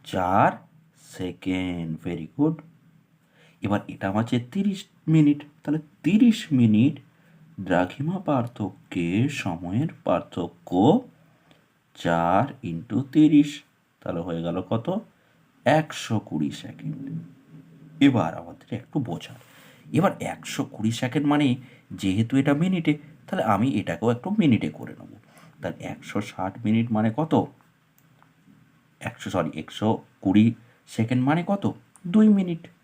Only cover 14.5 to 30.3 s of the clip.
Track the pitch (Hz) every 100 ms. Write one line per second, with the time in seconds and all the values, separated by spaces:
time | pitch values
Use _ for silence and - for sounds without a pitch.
14.5 | 90 - 113 165 190 - _ _ _ _
15.5 | _ 123 151 156 - - 110 - 78 73
16.5 | - - - - - - - - - _
17.5 | - - - - - 139 120 82 85 85
18.5 | - - 107 - 160 117 82 - - -
19.5 | - - - - 143 185 - - 85 -
20.5 | - - - 107 117 127 151 143 147 143
21.5 | 131 - - _ - 95 95 117 135 139
22.5 | 143 185 185 156 147 - - - 190 113
23.5 | 98 127 104 92 85 113 120 - 214 160
24.5 | 107 80 - 60 - - - _ - -
25.5 | _ 92 - 95 104 - 104 101 - 95
26.5 | - 113 110 117 107 110 110 160 127 -
27.5 | _ _ _ _ _ _ _ _ _ _
28.5 | _ _ _ _ _ - - 101 92 80
29.5 | 80 - - 107 - - _ 95